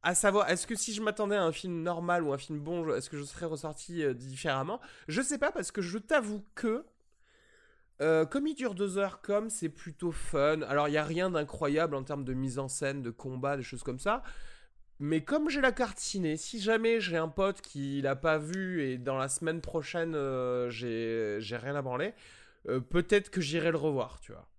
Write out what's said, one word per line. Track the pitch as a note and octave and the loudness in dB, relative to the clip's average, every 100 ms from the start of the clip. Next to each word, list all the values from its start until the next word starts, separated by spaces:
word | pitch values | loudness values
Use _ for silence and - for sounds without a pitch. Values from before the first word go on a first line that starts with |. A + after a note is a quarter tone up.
à | E3+ | 2
savoir, | F3+ G#3 G3 G3+ | 4 6 6 4
est-ce | F3 - | 2 0
que | A3+ | -4
si | - | -4
je | G#3 | -2
m'attendais | G#3+ G#3 G#3 G3+ | -2 0 2 4
à | |
un | E3+ | 2
film | D#3 F#3 E3+ | 0 -4 -2
normal | E3 E3+ F3 F3 | -2 -2 2 2
ou | D#3 | 2
un | C#3 | -2
film | - D3+ | -4 -8
bon, | D3 F3 D#3+ | -4 -2 0
je, | A#2 | 0
est-ce | B2+ | -2
que | D3 | -8
je | |
serais | C#3+ - | -10 -8
ressorti, | E3+ D3+ D#3 D3+ - E3+ | -6 -6 -8 -10 -10 -2
euh, | D3+ | 0
différemment ? | A#2+ C3 C3 E3 C3+ C#3+ A#3 - - - | 0 -6 -6 -2 0 0 -4 -10 -20 -4
Je | D#3+ | -2
sais | C4 C#4+ | 0 2
pas, | D4 | 0
parce | D4+ F#3+ | 0 -4
que | - | -4
je | F3 G3+ | -4 -4
t'avoue | G3+ D4+ A3 G#3 G3+ | 2 2 2 -6 -8
que, | - A#3 A3+ D#4+ _ _ _ _ _ _ _ _ _ _ _ | -4 0 0 -4 _ _ _ _ _ _ _ _ _ _ _
euh, | D3+ D#3+ | 4 6
comme | D#3+ C#4 D4 | 6 2 0
il | |
dure | D4+ B3 | 0 -2
deux | F#3 G3+ F#3 | 0 -2 0
heures, | G3 - | -2 -2
comme | - G3+ A3 | 0 0 0
c'est | - D#3+ | -4 -4
plutôt | - - D3 F3 | -6 -14 -4 -2
fun, | D#3 - D#3 C#3+ D#3 | 0 0 4 4 4
alors | C3 C#3+ D3 | 2 2 4
il | |
y | D3+ | 2
a | |
rien | D3+ E3 F#3 | 2 0 2
d'incroyable | E3+ D3 - D3+ D3 E3 C#3+ | 2 -2 -2 2 2 2 0
en | |
termes | C3 C#3+ | -4 -6
de | C3 | -2
mise | B2+ C3 B2+ | -2 -2 -2
en | C3+ | -4
scène, | - C#3 C#3 | -2 -2 -2
de | A#2+ | -6
combat, | A2+ C3+ B2+ C3+ C#3+ | -6 -8 -4 -2 -2
des | |
choses | A#2+ B2+ | -4 -8
comme | - B2+ | -6 -2
ça, | G3 A#3 - - - - - - - - | 0 0 -2 -8 -10 -12 -18 -20 -20 -8
mais | C#3+ D#3+ | 0 0
comme | D#3 D4+ D4+ | 2 2 2
j'ai | C#4+ | 4
la | C4 | 4
carte | B3+ A#3+ G3 | 4 -2 -2
ciné, | - G3 E3 D#3 | -6 -2 0 -2
si | - A#3 | -4 -4
jamais | G3+ A3+ A3+ A#3 | 2 4 4 2
j'ai | F#3 E3+ | 2 0
un | D#3+ | 0
pote | D3+ G3 G3 | 2 0 0
qui | - C#3 C#3 C#3 | -8 -6 -4 0
l'a | C3+ | 0
pas | C#3 E3 D#3 | 2 2 2
vu | D3+ F#3 F#3 F3+ | 0 -4 -2 -2
et | C3+ B2+ | -2 -2
dans | B2 C3+ | -2 -2
la | C#3 | 0
semaine | - D#3+ E3 | -2 0 -2
prochaine, | - E3 C#3+ F3 E3 | -2 -4 -2 -2 0
euh, | D#3 C#3 C3 B2+ B2 B2 | 0 0 0 0 0 -2
j'ai, | A2+ B2 A2+ A2+ A2+ A2 G#2 | -2 -2 -2 0 0 0 -2
j'ai | G#2+ A#2 | -4 -6
rien | B2 | -4
à | C#3+ | -4
branler, | C3+ B2 F3+ - - - - _ - | -2 -2 -4 -6 -20 -20 -20 _ -4
euh, | B2+ | -2
peut-être | A#2+ F3 E3+ G#3 G3+ | 2 0 4 4 4
que | - | -4
j'irai | D3+ E3 D#3+ | 0 2 2
le | D#3+ | 2
revoir, | D3+ C#3 A#2 - | 0 0 -2 -6
tu | - | -16
vois. | G#2+ - | -18 -18